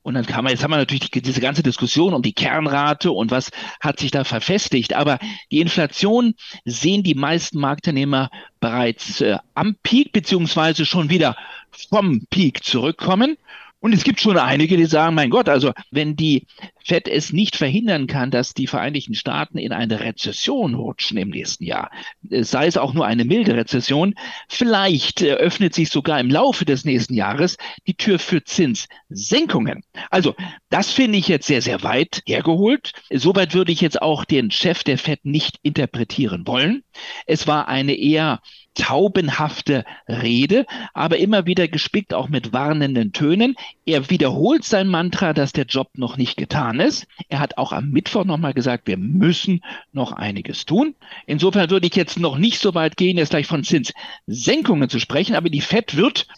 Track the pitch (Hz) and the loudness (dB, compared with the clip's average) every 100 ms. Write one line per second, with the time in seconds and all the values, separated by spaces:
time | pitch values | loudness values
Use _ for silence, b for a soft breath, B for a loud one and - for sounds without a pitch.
0 | - 127 113 120 131 123 143 151 131 135 | -6 -4 -4 -2 0 0 0 0 2 -2
1 | - 127 123 123 127 143 143 - 123 - | -2 -4 -2 -2 -2 0 0 0 0 2
2 | 185 156 123 - 143 147 151 139 147 147 | 2 2 -2 0 0 0 0 0 0 0
3 | 180 104 110 127 - B B B 156 - | 0 0 0 0 -2 B B B -4 -2
4 | 139 143 131 113 - 196 - 131 117 - | -2 -2 -2 -4 -2 -2 0 0 0 0
5 | 147 127 214 208 B 147 170 - 151 - | 0 0 -4 -12 B 0 0 2 -2 0
6 | 196 233 240 - B B - 117 156 202 | 2 4 2 -2 B B -10 -2 0 2
7 | 185 139 143 170 - 156 143 147 - 139 | 2 0 0 0 -2 -2 -2 -2 -2 0
8 | 139 135 131 B B - 117 120 120 113 | 0 0 -2 B B -6 -4 0 -2 -2
9 | - 101 117 98 - - 190 208 - 233 | -6 -2 0 0 -4 -2 -2 -2 2 2
10 | 285 214 160 185 165 - 160 156 147 180 | 4 0 0 0 0 2 2 2 0 0
11 | 151 175 147 107 B B B - - 208 | 2 4 2 0 B B B -18 -2 2
12 | 196 127 - - 165 - - 147 131 165 | 2 0 0 2 2 0 -2 0 0 -2
13 | - 185 262 311 B B B _ 220 214 | 0 2 2 0 B B B _ 2 4
14 | - 226 220 170 127 139 156 175 160 156 | 4 2 4 4 4 2 4 4 4 4
15 | 165 160 139 240 220 143 135 - B 139 | 4 4 4 4 4 4 2 -2 B -4
16 | 147 147 156 139 - B B _ - 170 | -2 0 2 2 0 B B _ -2 -2
17 | - - 151 156 214 - 139 180 226 165 | 0 -2 0 0 0 0 0 0 0 -2
18 | 131 139 127 135 127 - 135 131 117 147 | -2 -2 0 0 -2 -4 -4 -2 -4 -4
19 | - 107 - 147 151 185 - 90 117 110 | -6 -8 -4 -4 -4 -6 -6 -4 -2 -2
20 | 117 - 110 104 - 269 185 120 123 - | -4 -6 -8 -6 -4 -2 -2 -2 -6 -6
21 | - 110 98 71 - - 87 50 - B | -6 -4 -4 -6 -8 -8 -6 -6 -6 B
22 | B B - 113 110 127 160 - 135 143 | B B -6 -2 0 0 2 0 -2 0
23 | 110 117 117 214 214 117 117 127 - 143 | 0 0 2 2 2 0 0 -2 0 0
24 | 190 208 B B B - 240 214 190 151 | 0 -2 B B B -2 0 2 2 2
25 | - - 160 143 175 - 185 - 160 151 | 0 0 2 4 2 2 0 2 0 0
26 | 139 147 123 147 269 - 165 131 156 127 | 0 0 2 4 4 2 0 0 2 0
27 | 110 120 95 139 180 - B B - - | 0 -2 -2 0 -2 -2 B B -6 -2
28 | - 180 - 170 - - 156 110 - - | 0 0 2 -2 -2 0 2 0 -6 -16
29 | - 98 101 269 320 - 117 - - B | -18 -12 -2 0 2 0 -2 -4 -12 B
30 | B 185 151 - 185 B - 156 208 - | B 0 2 -2 -10 B -4 -2 0 2
31 | 254 208 160 156 - 135 110 - - 123 | 2 2 2 0 2 0 0 -4 -2 0
32 | 135 - - - 156 165 208 285 - B | 0 -4 -4 -2 2 2 4 2 -2 B
33 | B 135 143 196 175 170 175 160 165 - | B 0 2 4 2 2 2 2 2 2
34 | 156 147 - 143 113 - 185 165 - 131 | 0 -2 0 0 2 0 0 0 0 -2
35 | - 143 143 147 - - 151 151 131 120 | -2 -4 -2 -2 -2 -4 -4 -2 -2 -2
36 | 117 - 123 90 92 123 151 269 - B | -4 -2 -2 -4 -4 0 0 0 -6 B
37 | B B B 156 - 151 - 131 139 139 | B B B -2 0 0 0 -2 0 0
38 | 143 156 156 117 B B B - - 135 | 2 2 2 -2 B B B -6 -2 2
39 | 196 190 160 135 156 - - 139 - B | 2 2 -2 -2 -4 -4 -2 -2 -2 B
40 | - 117 117 120 143 220 277 254 220 - | -10 -4 0 2 4 2 0 -6 -12 -4
41 | 131 - 190 214 175 180 170 156 - 208 | -2 0 2 2 2 0 0 -2 -4 -4
42 | 196 82 127 139 - 127 147 151 139 127 | -4 -4 -2 -4 -4 -4 0 0 0 0
43 | 107 - 151 185 247 262 B B - 151 | -2 0 2 2 2 0 B B -2 -2
44 | 135 180 143 123 196 311 - 208 190 175 | 0 2 2 2 2 2 2 0 2 0
45 | 175 - 175 156 139 - 131 135 - - | 0 0 0 0 0 -2 -2 -2 -4 -4
46 | 123 - 120 - - 139 120 117 226 - | -6 -2 -4 -4 -4 -2 -2 0 0 0
47 | - B B 143 143 - 135 - 143 - | -8 B B -4 -4 -4 -4 -4 -2 -2
48 | - 220 190 156 156 131 123 120 - 95 | 0 -2 0 0 -2 -2 -2 -2 -2 -4
49 | 101 165 160 175 - 180 B B B 139 | 0 2 2 2 0 -2 B B B -6
50 | 123 - 104 101 - - - 175 302 - | -6 -6 -6 -6 -8 -10 -2 0 0 -2
51 | B B B 151 180 196 170 190 175 - | B B B 0 2 2 2 2 2 2
52 | 170 - 170 135 220 - 208 170 160 - | 0 0 -2 2 0 2 0 0 -2 0
53 | 185 175 151 156 139 160 117 170 - - | 0 2 0 0 -2 -4 0 0 0 -10
54 | - - - - 117 277 311 165 131 120 | -16 -18 -12 -6 0 0 2 2 2 -2
55 | - 139 196 226 165 147 - 202 - 147 | -2 -2 0 0 0 -2 -2 -2 -2 2
56 | 240 - - | 2 0 -6